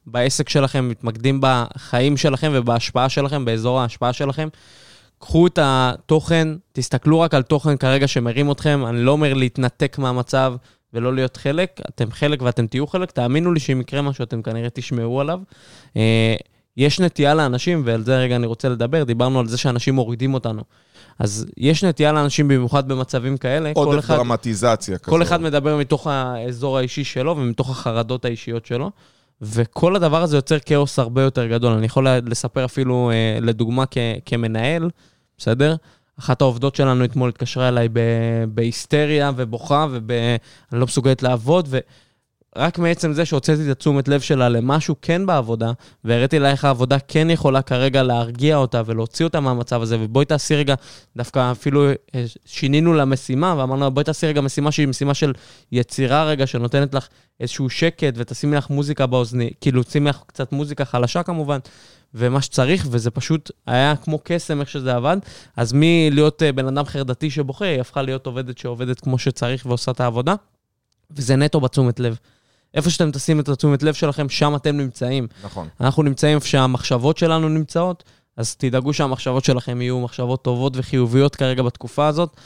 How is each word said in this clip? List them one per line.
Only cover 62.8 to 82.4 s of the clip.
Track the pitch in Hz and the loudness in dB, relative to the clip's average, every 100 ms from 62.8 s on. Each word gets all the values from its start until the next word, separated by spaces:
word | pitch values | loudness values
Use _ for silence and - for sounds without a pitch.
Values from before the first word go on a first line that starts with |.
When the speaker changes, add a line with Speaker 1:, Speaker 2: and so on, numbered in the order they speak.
| 151 | 0
Speaker 1:
וזה | 120 117 | -2 -2
פשוט | 135 - 160 - - - | -4 -2 -2 -4 -14 -2
היה | 123 139 151 | 2 2 0
כמו | - 151 | -2 -6
קסם | - 170 - 147 | -2 -4 -2 -4
איך | 139 | -4
שזה | 143 131 123 | -6 -2 0
עבד. | 131 190 - - - - | 0 -2 -4 -16 -12 -4
אז | 113 135 | 0 4
מלהיות, | 160 170 156 143 151 - | 4 4 4 4 2 2
אה, | 156 | 0
בן | 135 131 | 0 -2
אדם | 135 143 | -2 -4
חרדתי | 147 135 143 156 | -4 -6 -4 -4
שבוכה, | 147 139 135 202 | -4 -6 -4 -2
היא | 139 | -2
הפכה | 123 147 | -4 -4
להיות | 131 131 131 | -4 -6 -6
עובדת | 123 127 123 | -8 -8 -10
שעובדת | 123 117 123 127 | -10 -6 -4 -4
כמו | - 127 | -2 0
שצריך | - - 120 131 127 | 0 -2 -2 -4 -2
ועושה | 120 - | -4 -2
את | 123 | -2
העבודה, | 123 117 131 202 _ _ _ _ _ _ _ | -2 0 0 -2 _ _ _ _ _ _ _
וזה | 143 120 135 | -6 0 2
נטו | 147 160 | 4 2
בתשומת | 127 - 127 117 | 0 2 0 0
לב. | 123 113 _ _ _ _ _ - | -4 -4 _ _ _ _ _ -2
איפה | 156 | 0
שאתם | - 160 | 2 0
תשים | 139 - 156 | -2 0 0
את | 143 | 0
התשומת | 135 151 139 | 0 2 2
לב | 151 | 2
שלכם, | 147 156 139 139 | 0 -2 -2 -4
שם | - 147 147 | 0 0 0
אתם | 151 147 | 0 -2
נמצאים. | 135 - 123 135 117 - | -2 -4 -4 -2 -4 -8
Speaker 2:
נכון. | 101 101 80 - | -14 -12 -12 -2
Speaker 1:
אנחנו | 127 147 | 0 2
נמצאים | 147 135 151 151 | 0 2 2 2
איפה | - | 2
שהמחשבות | 139 131 131 - 123 131 160 | 2 2 0 0 0 0 2
שלנו | 165 160 156 | 2 2 0
נמצאות, | 156 151 170 180 175 _ _ _ - | 0 -2 -2 -2 -4 _ _ _ -8
אז | 113 - | -8 -4
תדאגו | 131 127 131 | -2 0 0
שהמחשבות | 147 139 131 131 127 139 | 0 0 -2 -2 -2 2
שלכם | 127 - 123 | 0 0 -6
יהיו | 123 127 | -4 -4
מחשבות | 120 - 123 127 | -4 -6 -4 -2
טובות | 131 123 135 127 | -2 0 -2 -2
וחיוביות | - 135 120 127 139 - | -2 0 2 4 2 2
כרגע | 131 127 | -2 0
בתקופה | 123 - 120 - 147 | -2 -4 -8 0 0
הזאת, | 151 170 - | 0 -2 -6